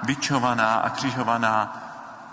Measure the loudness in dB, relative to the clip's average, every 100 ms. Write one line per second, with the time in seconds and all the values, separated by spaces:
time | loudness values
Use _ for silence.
0 | -2 -2 0 2 2 4 4 4 2 -2
1 | -2 0 0 2 2 2 0 -4 -12 -14
2 | -16 -16 -18